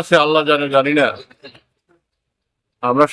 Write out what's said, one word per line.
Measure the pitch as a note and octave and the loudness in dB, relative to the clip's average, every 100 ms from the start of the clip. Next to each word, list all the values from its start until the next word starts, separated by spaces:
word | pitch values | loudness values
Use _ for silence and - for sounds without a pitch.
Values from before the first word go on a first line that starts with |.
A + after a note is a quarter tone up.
আছে | F3 F3 | 2 2
আল্লাহ | D3+ D#3 D3+ | 2 0 0
জানে, | D3 C#3+ | -2 0
জানি | C3+ C3+ D3 | 0 0 0
না। | B2+ - - _ - - _ _ _ _ _ _ _ _ _ _ _ _ | -2 -4 -14 _ -20 -20 _ _ _ _ _ _ _ _ _ _ _ _
আমরা | B2 B2+ D3 | -2 0 0